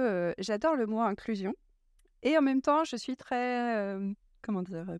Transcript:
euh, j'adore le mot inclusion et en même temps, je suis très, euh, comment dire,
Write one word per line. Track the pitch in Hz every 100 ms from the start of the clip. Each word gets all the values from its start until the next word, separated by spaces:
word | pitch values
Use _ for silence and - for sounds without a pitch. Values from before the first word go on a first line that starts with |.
| 254
euh, | 180 175 -
j'adore | 190 208 320 294
le | 214
mot | 220
inclusion | 220 202 - 208 190 - _ _ _ _ _ _
et | 262 311
en |
même | 269 269
temps, | 294 302
je | 320 233
suis | - 262
très, | - 247 247 247 240 220
euh, | 196 196 196 202 _ _
comment | - 196
dire, | 185 165 185 170